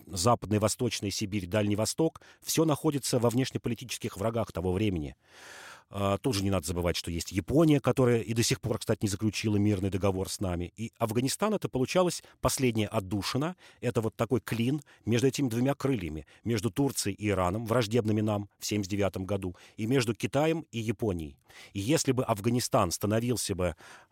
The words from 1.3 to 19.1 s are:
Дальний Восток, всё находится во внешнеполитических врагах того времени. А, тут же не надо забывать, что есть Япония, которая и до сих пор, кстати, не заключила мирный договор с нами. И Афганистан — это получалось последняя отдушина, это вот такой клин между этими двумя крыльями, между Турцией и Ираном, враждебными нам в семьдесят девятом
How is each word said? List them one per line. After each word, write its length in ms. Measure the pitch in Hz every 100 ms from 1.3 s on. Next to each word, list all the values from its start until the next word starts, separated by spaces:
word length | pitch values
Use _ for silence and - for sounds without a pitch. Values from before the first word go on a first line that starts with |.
| 104 90
Дальний 280 | 107 104 101
Восток, 460 | 110 - - - - -
всё 220 | - - 160
находится 520 | 139 - 143 - 127
во 140 | 117
внешнеполитических 840 | 120 131 - 120 113 120 - 117 92
врагах 340 | 110 113 104
того 200 | 90 92
времени. 420 | 92 107 87 69 - _ - - - - - -
А, 280 | 98 98 98
тут 180 | 139 101
же 80 |
не 60 | 98
надо 180 | 95 -
забывать, 300 | 87 85 82
что 120 | -
есть 200 | 85 -
Япония, 480 | 92 - 139 160 143
которая 400 | 127 123 123 117
и 140 | 107
до 100 | 113
сих 160 | - 131
пор, 180 | 110 113
кстати, 260 | - 107
не 40 | 104
заключила 480 | 95 110 - 110 104
мирный 340 | 104 95 95
договор 380 | 92 98 92 92
с 140 | -
нами. 320 | 92 87 87 -
И 160 | 113 -
Афганистан — 560 | 110 110 131 - 208 208
это 140 | 131
получалось 540 | 127 127 180 180 - - _
последняя 460 | 131 - 127 110 104
отдушина, 680 | 110 95 104 - 127 160 180 - -
это 220 | 120 117
вот 120 | 110 -
такой 240 | 117 117
клин 400 | - 113 117 151 - - 104
между 220 | 117 131
этими 200 | 135 135
двумя 280 | 117 131 143
крыльями, 500 | 135 120 80 78 - -
между 280 | 107 113 107
Турцией 440 | 139 139 - 107 92
и 140 | 104
Ираном, 360 | 92 90 107 110
враждебными 540 | 120 104 120 107 107
нам 300 | 107 104 101 _
в 60 | -
семьдесят 260 | 104 92
девятом 340 | 101 95